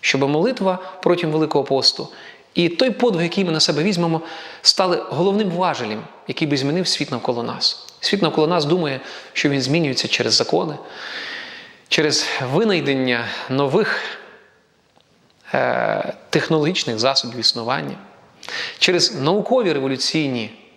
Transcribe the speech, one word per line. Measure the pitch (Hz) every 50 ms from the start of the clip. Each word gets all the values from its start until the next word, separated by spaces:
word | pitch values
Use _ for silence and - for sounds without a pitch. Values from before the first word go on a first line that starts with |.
щоб | - - - 139 139 135
молитва | 147 151 170 240 262 - 202 190 185 185 - - - -
протягом | - 175 175 170 175 160 151
Великого | 156 156 151 - 147 131
посту | - 135 135 120 - - - 165 - - - - - - - - _ _
і | - 175 165
той | - - 262 262
подвиг, | 214 - - 247 208 160 170
який | 170 170 - 196
ми | 175
на | 160 156
себе | - - 165 147 156
візьмемо, | 208 208 170 175 170 160 160 165 - - - - - - -
стали | - - - - 190 185 175 - - -
головним | 139 135 175 196 196 208 220 190
важелем, | 165 175 185 175 147 - 123 107 107 107 - - - - - -
який | - - 170 147
би | 143 135
змінив | 131 139 151 180 185 -
світ | - - 147 -
навколо | - 120 - - 123 117 117
нас. | 117 117 - - - - - - - - -
Світ | - - - 196
навколо | 185 156 151 - 156 156
нас | 180 175 151
думає, | 143 165 185 165 147 135 127 - - - - - - -
що | - - 147
він | 139 139
змінюється | 127 127 143 170 170 143 127 123 - -
через | - - 123 117 110
закони, | - 127 - - 170 - 165 147 139 - - - - - - - - - - - - - - - - - - - - - _
через | - - 156 151 135 - - - - - 135 123
винайдення | 131 160 233 220 196 165 139 139 139 131 131 127 123 117 117 117 - - - -
нових, | 131 135 143 139 135 196 214 - - - - - - - - - - - - _ _ _ _ _ _ _ _ _ _ _ _ _ _ _ _ _ _ _ _ - -
е, | - 131 123 120 120 120 110 107 101 - - - - - -
технологічних | - - 147 - 165 156 147 151 190 - - - 117 107
засобів | 113 131 139 - - 127 123 123
існування, | 113 - - 120 113 113 127 151 156 139 131 - - - - - - - _ - - - - - - - - -
через | - - 185 175 - - -
наукові | 151 131 147 185 214 190 - 247 262 233 185 151
революційні | 143 131 135 135 123 - - - 160 156 139 127 120 110 107 - - - - -